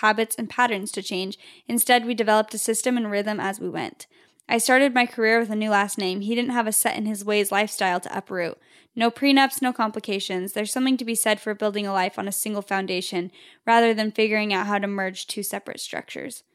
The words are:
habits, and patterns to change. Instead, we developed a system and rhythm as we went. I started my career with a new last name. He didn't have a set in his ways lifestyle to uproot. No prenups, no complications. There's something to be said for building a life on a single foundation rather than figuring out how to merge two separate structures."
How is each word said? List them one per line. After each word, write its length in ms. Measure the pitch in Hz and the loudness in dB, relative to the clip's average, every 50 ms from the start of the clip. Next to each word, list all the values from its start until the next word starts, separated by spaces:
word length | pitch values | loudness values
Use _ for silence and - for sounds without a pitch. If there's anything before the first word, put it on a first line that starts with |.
habits, 360 | - 220 214 208 226 220 - | 2 2 4 4 0 -2 -2
and 120 | - 233 202 | -6 -6 -8
patterns 420 | - - 247 240 226 196 190 208 - | 0 2 2 2 2 -2 -6 -6 -8
to 100 | - 190 | -8 -8
change. 360 | - 208 185 185 190 208 - - - - - _ - | -6 -6 -4 -4 -6 -8 -12 -16 -20 -20 -20 _ -4
Instead, 380 | 233 240 - - 247 247 226 | -2 -2 4 4 4 4 4
we 80 | 233 247 | 2 -2
developed 400 | 214 226 208 214 214 214 214 - | 2 4 6 6 6 4 2 -2
a 40 | 214 | -6
system 380 | - - 226 220 - 262 247 | -2 -2 -2 0 0 0 0
and 140 | 247 226 208 | 0 0 0
rhythm 300 | 208 202 202 214 214 202 | -2 -2 -2 -2 -2 -2
as 200 | - 196 196 208 | -2 -4 -4 -4
we 80 | - 185 | -6 -6
went. 380 | - - 131 - - _ - _ _ _ _ _ _ _ _ - | -6 -6 -6 -8 -8 _ -20 _ _ _ _ _ _ _ _ 0
I 100 | - 233 | 0 0
started 360 | 226 - 254 269 277 277 247 | 4 4 6 6 6 6 4
my 120 | 254 240 | 2 2
career 320 | 240 - - 226 220 226 233 | 2 0 0 2 4 4 4
with 120 | 233 208 | 2 0
a 60 | 214 | -2
new 140 | 214 214 214 | -2 0 2
last 280 | 214 202 202 208 - - | 2 2 2 2 -2 -2
name. 220 | 202 185 185 202 202 | -2 -2 -2 -2 -2
He 120 | 208 233 | -2 0
didn't 160 | 233 247 240 247 | 0 0 0 0
have 140 | 240 226 | 0 0
a 60 | 214 214 | 0 0
set 240 | - - 247 - | 0 0 0 -2
in 100 | - 214 | -2 -2
his 180 | 214 220 202 202 | -4 -4 -4 -2
ways 260 | 202 208 208 208 202 208 | 0 2 2 2 2 2
lifestyle 460 | 196 214 208 - - 208 185 180 180 | 0 0 0 -2 -2 0 0 0 0
to 160 | - - - | -4 -6 -8
uproot. 420 | - 190 - - 180 170 165 - - _ _ _ - _ _ _ | -8 -8 -6 -6 -4 -4 -4 -6 -10 _ _ _ -20 _ _ _
No 140 | - 226 233 | 0 0 0
prenups, 500 | 233 - - 285 277 277 269 262 - - - | 0 2 2 4 6 6 6 4 2 -2 -2
no 100 | 254 247 | -2 0
complications. 800 | - 233 220 214 220 208 - 202 196 202 - 196 185 185 196 - | 0 -2 -2 -2 -6 -6 -4 -6 -4 -4 -4 -6 -6 -6 -6 -4
There's 180 | 214 214 208 | -6 -4 -4
something 260 | - 254 254 262 262 240 | -2 0 2 2 2 0
to 60 | 254 | 0
be 100 | 226 226 | -4 -2
said 240 | 214 - 220 214 208 | 0 2 0 0 0
for 120 | - 214 214 | 0 -6 -4
building 300 | 202 214 214 202 208 208 | -2 -2 -2 -2 -2 -4
a 60 | 202 196 | -2 0
life 240 | 190 185 190 - - | 0 0 -2 -2 -4
on 100 | 202 196 | -6 -4
a 40 | 196 | -4
single 300 | - - 214 214 202 202 | -4 -4 -4 -4 -6 -4
foundation 680 | - 202 196 190 190 190 180 180 - - 180 175 185 - - - - - _ _ | -4 -4 -4 -2 -2 -4 -4 -4 -4 -4 -4 -4 -6 -10 -16 -20 -20 -20 _ _
rather 260 | - 233 233 233 233 226 | 4 4 6 6 6 4
than 180 | 214 214 214 208 | 2 0 -2 0
figuring 400 | - 220 220 214 214 208 214 202 | 2 2 2 2 0 0 0 0
out 140 | 185 202 202 | -2 0 0
how 100 | 208 202 | 0 0
to 80 | 202 | 0
merge 400 | 202 202 196 190 190 190 - - | -2 -4 -2 -4 -4 -6 -8 -12
two 160 | - - - 202 | -10 -8 -8 -6
separate 380 | - - 196 - - - - | -6 -8 -8 -8 -10 -12 -12
structures." 640 | - - - - - - - - - - 240 - _ _ _ | -10 -8 -8 -10 -10 -10 -12 -12 -12 -12 -14 -16 _ _ _